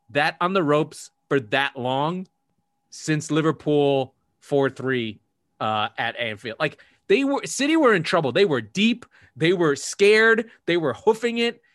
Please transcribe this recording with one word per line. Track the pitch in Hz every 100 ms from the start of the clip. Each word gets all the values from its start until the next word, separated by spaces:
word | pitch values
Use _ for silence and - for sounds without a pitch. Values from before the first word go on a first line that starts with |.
| -
that | 143 156 165
on | 175
the | 196
ropes | 151 147 151 - - _ -
for | 143
that | 107 135 139 135
long | 123 131 151 180 185 _ _ _ _ _ _
since | - - 156 151
Liverpool | 151 156 156 - 147 143 139 127 _ _ _
four | - 143 135
three, | - 127 127 113 104 _ _ _ -
uh, | 117 107 110 -
at | 117 117
Anfield. | 117 107 120 -
Like, | 156 - _ _ -
they | 214
were, | 277 277
City | - - 285 320
were | 269
in | 202
trouble. | 156 180 160
They | 170
were | 202 131
deep. | 110 - 220 233 - _ _ -
They | 160
were | 185 165
scared. | 139 - - 196 214 226 226 226 - -
They | 170
were | 151
hoofing | 120 - 220 240 233
it. | 233 233 _